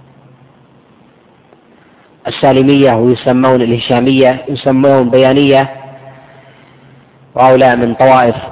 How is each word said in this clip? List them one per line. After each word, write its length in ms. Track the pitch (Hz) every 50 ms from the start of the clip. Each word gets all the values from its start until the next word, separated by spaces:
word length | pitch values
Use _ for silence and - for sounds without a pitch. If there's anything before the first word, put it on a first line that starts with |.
| _ _ _ _ _ 127 131 _ _ _ _ _ _ _ _ _ _ _ _ _ _ _ _ _ _ _ _ _ _ _ _ _ _ _ _ _ _ _ _ _ _ _ _ _ -
السالمية 680 | - - - - 139 131 131 135 139 143 139 139 131 120
ويسمون 680 | 113 117 123 123 113 - 135 123 127 131 131 131 127 120
الهشامية، 840 | 117 120 120 113 - 127 120 123 135 135 131 131 123 131 131 - -
يسمون 600 | 143 127 - 139 131 131 135 143 139 135 127 120
بيانية، 580 | 123 131 131 131 135 143 143 139 139 135 135 131 - - - - - - - - - - - - - - - 135 - _ _ _ _ _ _ _ _ _ _ _ _ _ _ _ -
وهؤلاء 420 | 127 123 131 131 131 135 127 120
من 180 | 120 123 117 117
طوائف 400 | - 127 135 131 127 123 117 113 - - -